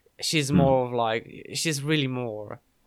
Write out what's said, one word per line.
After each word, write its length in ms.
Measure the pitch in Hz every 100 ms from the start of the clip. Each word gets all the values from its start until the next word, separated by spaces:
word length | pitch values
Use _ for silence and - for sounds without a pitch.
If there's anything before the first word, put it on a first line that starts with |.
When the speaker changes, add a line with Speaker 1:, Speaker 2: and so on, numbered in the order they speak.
| _ -
Speaker 1:
She's 300 | - 160 135
Speaker 2:
Mm. 40 | 143
Speaker 1:
more 300 | 135 131 123
of, 60 |
like, 580 | 120 113 113 - - -
she's 260 | - 165 143
really 260 | 147 156 131
more 520 | 127 120 107 104 117 _ _